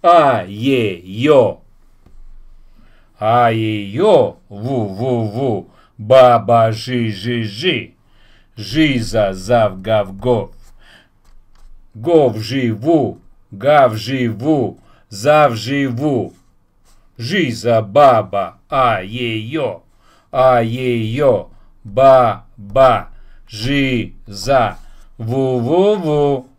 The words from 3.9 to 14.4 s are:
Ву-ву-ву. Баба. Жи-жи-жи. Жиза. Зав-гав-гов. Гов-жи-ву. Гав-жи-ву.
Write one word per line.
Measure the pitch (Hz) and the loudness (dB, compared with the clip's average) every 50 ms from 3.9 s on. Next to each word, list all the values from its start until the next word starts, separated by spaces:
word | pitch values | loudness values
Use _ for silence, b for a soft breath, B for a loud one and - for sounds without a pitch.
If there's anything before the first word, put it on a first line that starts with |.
| 101 135 190 214 190 147 113 90 - _ _ _ | -4 0 2 4 4 4 2 0 -4 _ _ _
Ву-ву-ву. | 101 101 107 131 139 123 107 98 95 98 120 135 123 117 110 104 101 120 139 131 110 95 - b b b b b b - | -16 -10 -8 -6 -4 -4 -4 -6 -6 -6 -4 -2 -2 -2 -4 -4 -4 -4 -4 -2 -4 -4 -8 b b b b b b -16
Баба. | 107 107 127 131 127 123 120 113 98 104 117 117 113 110 | 0 4 6 8 8 8 4 2 2 2 2 4 4 2
Жи-жи-жи. | 110 110 - 127 127 120 117 110 104 95 95 120 120 117 110 107 98 107 160 190 151 110 87 - _ _ _ _ _ _ _ _ _ _ _ _ _ | 0 -6 -8 -6 -4 -4 -4 -4 -6 -8 -8 -6 -6 -4 -6 -8 -10 -6 -4 -4 -4 -4 -8 -12 _ _ _ _ _ _ _ _ _ _ _ _ _
Жиза. | - 104 92 113 156 160 151 135 120 107 107 113 113 107 98 92 | -16 -14 -6 0 0 0 2 0 -2 -4 -2 -2 0 0 0 -2
Зав-гав-гов. | 92 92 104 120 117 110 104 95 95 92 110 110 107 101 95 98 98 101 127 120 110 92 - - - - - - b b b b b b b b _ _ - - - _ _ _ _ - - - - - - _ | -8 -4 0 0 2 2 0 -2 -8 -4 -2 -2 -2 -2 -4 -10 -6 -2 -2 -2 -2 -4 -8 -16 -20 -20 -20 -20 b b b b b b b b _ _ -20 -20 -20 _ _ _ _ -20 -20 -20 -20 -20 -20 _
Гов-жи-ву. | 107 113 160 170 160 143 123 107 110 107 101 127 135 123 113 110 104 120 156 170 156 123 98 - - _ - - _ _ _ | -10 -2 2 4 4 4 2 0 -4 -8 -6 -4 -4 -2 -2 -4 -4 0 0 2 2 0 -2 -6 -12 _ -20 -20 _ _ _
Гав-жи-ву. | 104 98 110 139 151 147 135 120 110 113 104 - 135 131 123 117 104 95 | -16 -4 0 2 4 4 4 4 0 -4 -8 -6 -4 -4 -4 -4 -4 -4